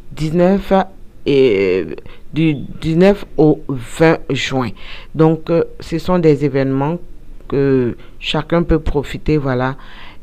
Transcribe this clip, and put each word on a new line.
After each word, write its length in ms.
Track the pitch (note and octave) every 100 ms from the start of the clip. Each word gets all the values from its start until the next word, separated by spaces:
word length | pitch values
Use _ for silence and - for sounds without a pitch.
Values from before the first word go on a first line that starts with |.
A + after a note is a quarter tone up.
| -
dix-neuf 640 | - D#3 E3 F3 G3 - F#3+ F#3 - - -
et, 640 | - C#3 C3 G2 G2 F#2 D#2+ - - - -
du 200 | C#3 D#3+
dix-neuf 680 | C#3+ F#3+ - D#3 D#3+ F#3 G3+ - -
au 220 | D3+ D3 -
vingt 500 | C3+ A#2 - D#3+ E3 -
juin. 400 | C3 - C3 A#2 - - - -
Donc, 340 | C#3 D#3+ D#3+ -
euh, 140 | E3+ - -
ce 200 | - E3
sont 200 | D3+ F3+
des 260 | D#3 C#3
événements 540 | C#3+ C3+ C3+ C3+ C#3+ F3 - - - - -
que 500 | C#3 C#3 C3+ A#2+ - - -
chacun 460 | - D#3+ D3+ E3+
peut 160 | E3+ D#3+
profiter, 560 | - D3 C3 C#3 - D#3
voilà. 380 | C3+ B2 B2+ C#3 - - - -